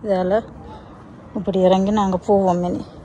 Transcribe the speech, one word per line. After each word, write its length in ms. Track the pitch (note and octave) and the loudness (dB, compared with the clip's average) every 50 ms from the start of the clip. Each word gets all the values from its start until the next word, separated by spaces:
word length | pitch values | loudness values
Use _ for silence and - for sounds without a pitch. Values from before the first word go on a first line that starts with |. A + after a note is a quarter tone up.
| - | -2
இதால 380 | G#3+ G3 F#3 F#3 F#3 G3 A3+ A3+ - - - - - - - - - - - - - - - - - - G#3+ | -2 -2 0 0 0 0 -2 -2 -6 -20 -20 -18 -18 -20 -20 -20 -20 -20 -20 -20 -20 -20 -20 -20 -12 -10 -6
இப்படி 200 | F3 G3+ F3+ F#3+ F#3 F#3 | -6 -2 0 2 4 4
இறங்கி 240 | F#3+ F#3+ F#3+ G3+ G#3+ G#3+ | 4 4 2 0 0 0
நாங்க 180 | G3+ F#3+ F#3+ F3+ - - | 0 0 -2 -4 0 2
போவோம் 340 | G3+ G3 G3 F#3 F3 F3 F3 F3 | 2 4 4 2 2 0 0 -2
இனி. 140 | F#3 - - - - - | -4 -6 -8 -12 -16 -20